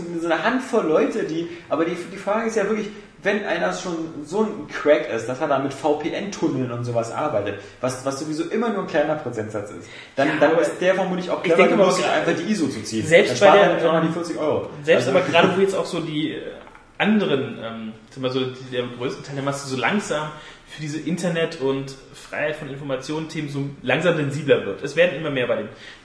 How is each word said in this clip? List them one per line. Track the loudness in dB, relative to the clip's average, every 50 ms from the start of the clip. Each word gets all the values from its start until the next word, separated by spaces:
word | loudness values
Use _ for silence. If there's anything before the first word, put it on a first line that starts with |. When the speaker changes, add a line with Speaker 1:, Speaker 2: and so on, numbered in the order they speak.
| -6 -6 -6 -4
Speaker 1:
so | 0 0
eine | 0 2 2
Handvoll | 0 0 0 -2 0 0 0 2 4
Leute, | 4 4 4 2 0 -2 -4
die, | -2 -2 -4 -4 -6 -8 -14 -6 -4
aber | -2 0 0
die, | -2 -2 -6 -8 -10
die | -10 -8
Frage | -4 -2 0 0 0 0
ist | 0
ja | 0 0 0
wirklich, | 0 -2 -2 -6 -8 -12 -18 -20 -20 -4
wenn | -2 0 0 0 0
einer | -2 -2 0 0 -2 -2
schon | -4 -6 -6 -6 -4 -6 -8 -8 -12 -12
so | -6 0 0 0
ein | 0 -2 -8 -10 -10
Crack | -10 -2 4 4 4 4 4 -2 -4
ist, | -4 -2 -4
dass | -4 -4
er | 0 2
da | 2 2
mit | 2 -2 -6
V-P-N-Tunneln | -2 0 0 0 2 0 -4 -4 -4 -6 -6 -6 -2 -2 0 0 0 -2 -2
und | -4 -4 -4
sowas | -2 -2 -2 -2 -2
arbeitet, | -4 -4 -2 0 0 0 -2 -2 -6 -8 -10 -16 -14 -4
was, | -4 -4 -4 -2 -4
was | -6 -4 -4
sowieso | -6 -6 -4 -4 -4
immer | -2 -2 0 0 0
nur | 0 -2 -4
ein | -2
kleiner | 0 0 2 2 0
Prozentsatz | -2 -4 -6 -6 -6 -6 -6 -6 -8 -8 -8
ist, | -12 -14 -16 -16 -18 -18 -20 -16 -2
dann, | 0 0 2
Speaker 2:
Ja, | 4 4
Speaker 1:
dann | 4 6 6
Speaker 2:
aber | 4
Speaker 1:
ist | 4 2 0 0
der | 2 2 2
vermutlich | 2 2 -2 -2 -4 -2 -2
auch | -4 -2
Speaker 2:
ich | 2
Speaker 1:
clever | 2 6 6 6 6
Speaker 2:
denke | 8
Speaker 1:
genug, | 6 6 6 4 2
Speaker 2:
mal, | 2 2
Speaker 1:
einfach | 2 2 2 2 0 0
die | 0 -2
iso | 0 0 0 -2
zu | -2 -4
ziehen. | -6 -4 -4 -2 0
Speaker 2:
selbst | 6 6 6 6 6 2
Speaker 1:
Dann | 6
Speaker 2:
bei | 8
Speaker 1:
spart | 8 10
Speaker 2:
der, | 10 8
Speaker 1:
er | 6 4
nämlich | 2 2 2
auch | 2
noch | 4
die | 2 2
Speaker 2:
ähm, | 0
Speaker 1:
vierzig | -2 -4 -4 -4 -2
Euro. | 0 0 0 0 -2 -6 -10 -10 2
Speaker 2:
selbst | 4 4 4 4 4
Speaker 1:
Also | 4 4
Speaker 2:
aber | 2 4
gerade, | 4 6 6 6 6 4
wo |
jetzt | 2 2 2
auch | 0 -2
so | -2 -4 -4
die, | -4 -4 -4 -2 -2 -2
äh, | -4 -6 -8 -10 -12 -14 -16 -18 -20 -20 -20 -20 -4 0
anderen, | 2 4 4 4 4 2 0 0 0 -2 -6 -8
ähm, | -10 -10 -10 -10 -10 -12 -12 -14 -18 -20
sag | -14 -4
mal | -4 -2
so, | 0 0 -2
die, | -2 -4 -10 -14 -8
der | -6 -6 -6 -6 -6 -6
größten | -6 -6 -6 -8 -12
Teil | -10 -8
der | -6 -4
Masse | -4 -4 -6 -6 -6
so | -4 -2
langsam | 0 0 0 0 -2 -2 -4 -4 -4 -6 -8 -12 -16 -18 -20 -20 -20 -20
für | -14 -10
diese | -8 -8 -8 -6
Internet- | -4 -4 -4 -2 -2 -2 0 0 -2 -2 -2 -2
und | -2 0 0 0 -4 -8 -12 -16 -18 -20 -20
Freiheit | -20 -18 -12 -6 -4 -4 -4 -4
von | -4 -8 -10
Informationen-Themen | -10 -10 -6 -6 -6 -6 -4 -4 -6 -6 -6 -6 -6 -6 -6 -4
so | -4 -4 -6 -6 -8 -10 0
langsam | 0 0 2 4 2 2
sensibler | 2 0 -2 -2 -4 4 4 4 4 4
wird. | -2 -6 -6
Es | -8 -6 2
werden | 2 2 2 2 -2
immer | -6 -4
mehr | -2 -2 0
bei | 0 0 -2
den | -2 -8 -12 -16 -20 -20 -20 -20 -14